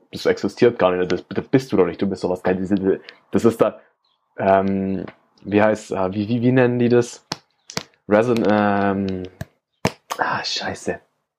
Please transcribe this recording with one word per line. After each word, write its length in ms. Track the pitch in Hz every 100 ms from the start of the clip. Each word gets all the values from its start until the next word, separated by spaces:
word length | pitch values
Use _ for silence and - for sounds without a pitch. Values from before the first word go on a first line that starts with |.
| _
das 160 | - -
existiert 500 | - 101 - 120 120
gar 120 | 92
nicht, 200 | 90 90
das, 140 | 90 -
das 200 | 95 -
bist 240 | 135 131
du 60 | 98
doch 80 | 87
nicht, 160 | 82
du 60 | 98
bist 140 | 92
sowas, 200 | 90 90
kein", 580 | 92 92 92 98 95 - - - _
das 120 | -
ist 160 | 113 113
da, 200 | 107 - _ _ _ _ _ -
ähm, 680 | 98 98 98 98 95 95 - - _ _
wie 180 | 95 101
heißt, 300 | 107 107 -
äh, 220 | 98 92
wie, 160 | 104 101
wie, 120 | 120
wie 100 | 123
nennen 260 | 131 123 123
die 80 | 120
das? 360 | 120 120 - - - _ _ _ - - _ -
Reson-, 380 | 104 123 117 101
ähm, 760 | 107 104 101 98 98 95 92 92 - - _ _ _ - - - -
ah, 240 | - -
scheiße. 560 | - - - 90 - - _ _ _